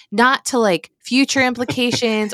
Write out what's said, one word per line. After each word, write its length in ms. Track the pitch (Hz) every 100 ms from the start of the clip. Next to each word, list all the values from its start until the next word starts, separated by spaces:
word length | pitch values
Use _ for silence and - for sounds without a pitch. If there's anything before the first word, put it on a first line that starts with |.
| -
not 320 | 208 247 269 -
to, 120 | 247
like, 320 | 214 170 - _
future 420 | - 247 277 269
implications 920 | 254 240 254 254 247 - 233 214 214